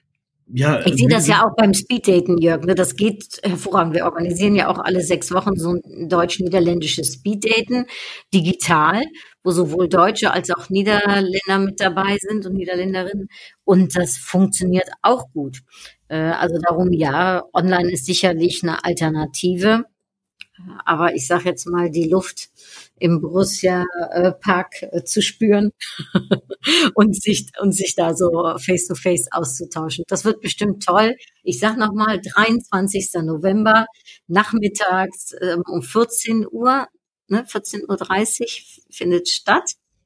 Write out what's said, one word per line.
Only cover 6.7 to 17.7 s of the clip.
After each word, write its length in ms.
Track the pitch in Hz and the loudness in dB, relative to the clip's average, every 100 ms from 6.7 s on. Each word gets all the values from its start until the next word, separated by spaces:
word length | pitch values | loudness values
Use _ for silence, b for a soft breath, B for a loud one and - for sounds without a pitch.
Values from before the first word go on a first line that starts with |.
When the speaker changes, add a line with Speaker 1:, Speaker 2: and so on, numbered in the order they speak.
| 175 156 - 139 | 0 -2 -4 -4
Speaker 2:
Speeddaten 720 | - 202 208 220 226 233 247 247 B B B - | -4 -4 -2 0 0 0 -2 -4 B B B -2
digital, 680 | 190 165 180 - 160 151 202 311 B B _ | 2 2 0 2 4 4 2 -4 B B _
wo 80 | 185 | -2
sowohl 380 | 170 165 165 175 | 0 0 0 2
Deutsche 420 | 175 185 196 208 | 4 4 2 0
als 200 | 185 175 | 0 -2
auch 200 | 175 - | -6 -2
Niederländer 880 | 190 196 208 208 202 190 190 190 196 | 0 2 2 2 2 0 -2 0 0
mit 220 | 190 196 | 0 0
dabei 360 | 196 175 196 202 | -2 0 -2 -2
sind 280 | 190 214 190 | -4 -6 -4
und 80 | |
Niederländerinnen. 760 | 190 175 180 185 190 185 202 190 B B _ | -6 -4 -4 -2 -4 -4 -8 -10 B B _
Und 300 | - 185 180 | 2 4 4
das 220 | 175 175 - | 2 -2 -4
funktioniert 720 | - 185 190 - 180 185 185 - | -2 2 2 2 0 0 -2 -2
auch 280 | - 247 - | 0 0 -2
gut. 260 | 156 139 131 B B B B - | -8 -8 -10 B B B B -8
Äh, 80 | 156 | -4
also 400 | 160 170 175 165 | -2 0 -2 0
darum, 320 | 170 165 180 | 0 2 2
ja, 480 | 170 151 143 180 180 - | 2 2 2 0 0 -2
online 400 | 175 180 | 0 2